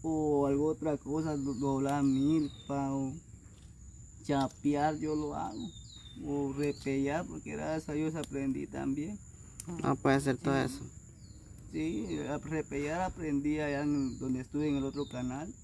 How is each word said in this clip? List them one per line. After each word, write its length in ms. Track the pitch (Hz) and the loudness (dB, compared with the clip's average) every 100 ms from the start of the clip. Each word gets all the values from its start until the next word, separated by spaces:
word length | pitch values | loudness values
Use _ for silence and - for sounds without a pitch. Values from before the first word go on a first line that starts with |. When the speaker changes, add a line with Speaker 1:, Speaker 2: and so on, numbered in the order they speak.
Speaker 1:
O 440 | 160 156 151 147 139 | 2 2 6 6 6
algo 200 | 139 151 | 4 2
otra 280 | 156 156 143 | 2 0 -2
cosa, 380 | 139 151 160 151 | 0 0 0 0
do-, 180 | 139 | -2
doblar 480 | 123 139 135 139 143 | 0 2 2 4 4
milpa 920 | 139 135 139 160 143 - - 139 139 | 4 4 4 4 2 -4 -4 -2 0
o 200 | 139 135 156 - - - - - - - - - - | -2 -4 -6 -12 -18 -18 -20 -20 -18 -18 -16 -16 -16
chapear, 720 | - 143 131 - 143 143 151 156 | 0 2 2 0 2 4 4 2
yo 160 | 156 151 | 0 0
lo 180 | 151 | -2
hago, 360 | 147 190 - - - - - - - | -2 -4 -6 -8 -10 -16 -16 -16 -10
o 280 | 147 143 139 135 | -2 0 0 0
repellar, 680 | 147 139 - 135 139 151 180 | 0 0 0 2 2 2 -2
porque 260 | 156 147 | -8 -6
gracias 360 | 147 151 156 156 | -4 -2 -2 -2
a 40 | |
Dios 220 | 151 156 | 0 0
aprendí 520 | 160 - 139 139 135 143 | 0 -4 -2 0 0 -2
también. 520 | 135 135 139 156 208 - - - - - 170 | -4 -2 -2 -2 -6 -10 -16 -18 -12 -8 -2
Speaker 2:
Ah, 120 | 156 | 0
puede 260 | 135 143 135 | 2 6 6
ser 160 | 139 127 | 6 2
todo 180 | - | 4
Speaker 1:
Sí. 200 | 139 131 | 4 2
Speaker 2:
eso. 100 | - - - - - - - - - - | -2 -10 -14 -18 -18 -18 -18 -18 -16 -8
Speaker 1:
Sí, 460 | 156 156 202 208 156 | -2 0 0 -2 -2
a 180 | 143 147 | -2 -4
repellar 600 | 143 156 139 139 147 165 | -2 -2 -2 -2 -2 0
aprendí 560 | 185 - 160 143 143 151 | -2 -2 0 2 2 2
allá 220 | 147 143 | 2 0
en 360 | 147 147 135 117 | 2 2 2 -2
donde 220 | 131 127 | 0 0
estuve 280 | 127 147 151 | 0 0 2
en 80 | 139 | 2
el 80 | |
otro 200 | 135 135 143 | 2 -2 -4
canal. 440 | 127 127 131 165 - | -2 -2 -4 -6 -10